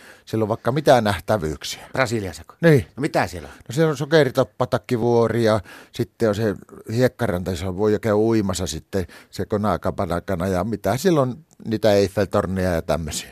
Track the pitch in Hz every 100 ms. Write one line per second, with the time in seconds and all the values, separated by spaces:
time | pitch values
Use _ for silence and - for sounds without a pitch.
0 | - - - 110 107 113 - 139 151 127
1 | 107 90 - 107 78 76 - - - -
2 | 127 113 95 - - _ 170 143 90 -
3 | 151 160 101 87 69 - - 127 160 131
4 | 147 160 127 123 123 - 123 117 - 123
5 | 120 117 113 110 110 107 - - - -
6 | 117 - 113 101 113 95 - - - 113
7 | 123 - 113 90 92 92 95 90 107 104
8 | 113 104 110 113 101 92 90 78 - 101
9 | 85 - - - 92 104 104 82 95 -
10 | 95 85 - 92 95 90 101 107 95 120
11 | 190 160 127 - - - - 110 110 101
12 | 98 - 98 104 87 95 92 82 80 78
13 | 78 - -